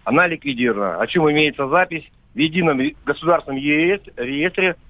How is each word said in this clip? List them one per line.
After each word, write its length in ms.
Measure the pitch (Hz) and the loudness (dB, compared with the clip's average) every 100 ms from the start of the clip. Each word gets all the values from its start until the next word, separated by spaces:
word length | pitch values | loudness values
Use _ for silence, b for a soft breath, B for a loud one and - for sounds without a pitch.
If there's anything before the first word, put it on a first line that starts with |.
Она 240 | - 139 175 | 0 2 2
ликвидирована. 720 | 156 143 120 120 101 98 85 | -2 -6 -2 0 0 -2 -2
О 60 | 117 | -2
чем 200 | 180 156 | 2 2
имеется 380 | 151 151 139 135 | 4 2 0 0
запись 360 | 170 185 165 - _ _ | 0 0 -4 -14 _ _
в 40 | - | -2
едином 400 | 160 170 165 135 | -2 2 0 2
ре-, 160 | 139 - | -2 -4
государственном 540 | - 143 160 165 143 135 | -6 -2 0 0 0 -4
Е 380 | 143 151 170 202 | 0 0 0 -2
С, 20 | - - | -6 -10
реестре 600 | 123 139 175 185 185 175 - | -6 -4 -4 0 -2 -4 -12